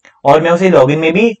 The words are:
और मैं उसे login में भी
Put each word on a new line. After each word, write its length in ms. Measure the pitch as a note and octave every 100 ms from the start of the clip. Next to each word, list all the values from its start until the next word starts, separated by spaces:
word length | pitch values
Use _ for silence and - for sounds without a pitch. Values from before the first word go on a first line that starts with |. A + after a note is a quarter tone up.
| _ _ C#3
और 160 | D3+
मैं 100 | E3
उसे 180 | F3 F#3+
login 300 | D#3+ C3 D3+
में 120 | D#3+
भी 240 | F3 A#3 G#3+